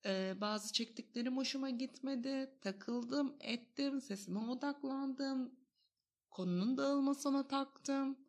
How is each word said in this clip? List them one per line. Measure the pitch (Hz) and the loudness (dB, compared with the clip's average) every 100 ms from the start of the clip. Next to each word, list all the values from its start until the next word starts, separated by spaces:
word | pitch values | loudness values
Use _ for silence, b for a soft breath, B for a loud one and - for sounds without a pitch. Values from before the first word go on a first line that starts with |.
| 208 | 0
Ee, | 190 190 190 | 2 2 0
bazı | 208 214 208 | 0 0 0
çektiklerim | - 233 - - 240 240 262 | -2 -2 -6 -8 -2 0 0
hoşuma | 262 269 269 | 0 -2 -2
gitmedi, | 240 254 - 262 269 254 269 269 - | -2 -4 -4 -2 -2 0 -2 -4 -6
takıldım, | 196 196 - 240 240 277 277 - | -6 -4 -2 -2 0 2 0 0
ettim, | - 240 - - 277 269 | -4 -4 -4 -2 0 0
sesime | 262 196 - 190 | -2 -6 -4 -2
odaklandım, | 226 254 285 285 269 269 277 262 277 269 254 - _ _ _ _ _ _ _ | -2 -2 -2 -2 -2 -2 -2 -2 -2 0 -2 -8 _ _ _ _ _ _ _
konunun | - 185 175 208 262 | -4 0 2 4 4
dağılmasına | 277 277 277 277 285 277 277 | 4 4 4 4 2 2 2
taktım. | 277 277 - - 269 269 269 | 0 -2 -4 -2 0 0 -2